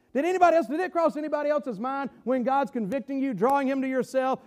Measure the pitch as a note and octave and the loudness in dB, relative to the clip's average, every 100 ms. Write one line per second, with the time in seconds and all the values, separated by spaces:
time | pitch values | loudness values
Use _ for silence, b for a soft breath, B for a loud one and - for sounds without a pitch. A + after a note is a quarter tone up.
0 | _ B3 E4 F#4 F4 E4 A3 D4+ F4+ E4+ | _ -2 0 4 6 6 2 -4 -2 0
1 | D#4+ D4+ D4+ D4 D4 D4 C#4 F#3+ B3+ C#4 | 0 0 -4 -2 0 -2 -2 -6 -6 -4
2 | C4+ - A3 C4 A#3+ C4+ C4 B3 G3 C4 | -6 -8 -2 0 2 0 0 -4 -4 -4
3 | - C#4 C4+ G3 A#3 C#4 C4 C4+ C4 C4 | -4 -4 -2 0 2 2 0 -2 -2 -2
4 | - C4 C4 C4 | -2 0 0 -2